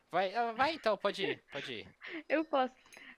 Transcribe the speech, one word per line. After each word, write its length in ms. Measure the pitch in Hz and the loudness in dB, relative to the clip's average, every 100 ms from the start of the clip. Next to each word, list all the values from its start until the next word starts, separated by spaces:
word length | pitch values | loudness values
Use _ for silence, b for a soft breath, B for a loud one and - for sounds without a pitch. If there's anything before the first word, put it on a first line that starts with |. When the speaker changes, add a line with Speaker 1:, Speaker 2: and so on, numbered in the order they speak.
| - | -2
Speaker 1:
Vai, 240 | 170 190 220 | 0 0 0
ah, 160 | 233 | -2
vai 220 | 226 285 330 | 2 2 2
então, 200 | 220 196 | 0 2
pode 260 | 202 196 196 | 0 0 -2
ir, 180 | - _ | -4 _
pode 220 | 143 139 | -8 -6
ir. 140 | 110 92 - | -8 -10 -14
Speaker 2:
<laughs> 300 | - 330 - | -12 -10 0
Eu 160 | 294 320 | 0 2
posso. 280 | 277 254 - - B B | 2 2 -2 -20 B B